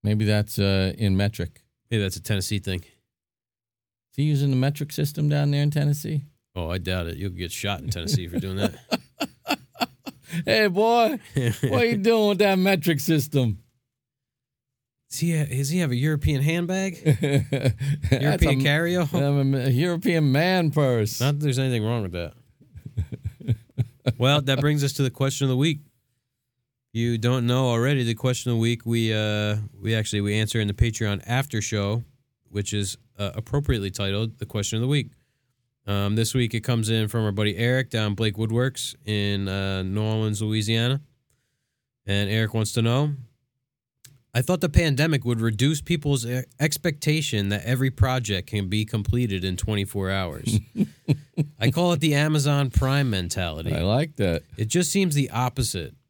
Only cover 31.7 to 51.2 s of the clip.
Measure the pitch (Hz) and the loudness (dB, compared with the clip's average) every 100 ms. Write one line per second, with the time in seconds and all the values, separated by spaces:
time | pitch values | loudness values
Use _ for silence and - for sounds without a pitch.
31.7 | 107 101 117 - _ _ _ _ 104 98 | -2 -2 -2 -6 _ _ _ _ -8 -4
32.7 | 104 98 - _ - 101 - 110 143 147 | -4 -4 -8 _ -8 -6 -6 -4 -2 0
33.7 | 120 98 92 98 101 113 - 104 107 101 | -2 -2 -4 -2 -2 -4 -8 -6 -4 -2
34.7 | 110 123 147 - _ _ _ _ _ _ | -2 0 0 -2 _ _ _ _ _ _
35.7 | _ - 101 101 107 110 131 120 113 117 | _ -2 0 2 0 0 0 0 -2 -2
36.7 | 117 107 113 107 117 107 98 107 92 117 | -2 0 0 0 -2 -2 0 -2 0 0
37.7 | 131 - 113 107 101 110 107 110 113 131 | 0 -2 -2 -2 0 -2 -2 -2 0 -2
38.7 | 139 - - 107 107 101 101 98 98 98 | -4 -10 -10 -4 -2 0 -2 -2 -2 -2
39.7 | 95 95 101 107 110 110 104 107 110 107 | -2 -4 -2 -2 0 -2 -2 -2 -2 0
40.7 | 113 120 139 - _ _ _ _ _ _ | 0 0 -2 -6 _ _ _ _ _ _
41.7 | _ _ _ - 101 101 110 110 113 107 | _ _ _ -2 -2 0 0 0 -2 -2
42.7 | - 113 123 147 139 120 _ _ _ _ | 0 0 2 0 -4 -12 _ _ _ _
43.7 | _ _ _ - _ _ 120 123 180 170 | _ _ _ -20 _ _ -4 0 0 4
44.7 | 147 165 131 160 143 117 117 113 107 135 | 4 4 2 2 2 0 0 0 2 0
45.7 | 151 - 170 147 139 117 127 123 _ 151 | 0 -2 -2 0 0 0 -6 -6 _ -2
46.7 | - 175 147 - 156 147 107 98 101 - | 0 -4 -2 0 0 0 -2 0 -2 -2
47.7 | 127 131 - 135 127 107 95 - 107 95 | 0 0 2 2 2 -2 -4 -2 -4 0
48.7 | 107 107 113 104 123 120 95 92 90 - | -2 0 -2 0 0 0 -2 -2 -2 -2
49.7 | 104 95 101 95 95 90 71 - 98 - | -2 -2 -4 -2 -2 -4 -4 -2 -2 -2
50.7 | - 185 - - 147 | -2 -2 -2 -2 -2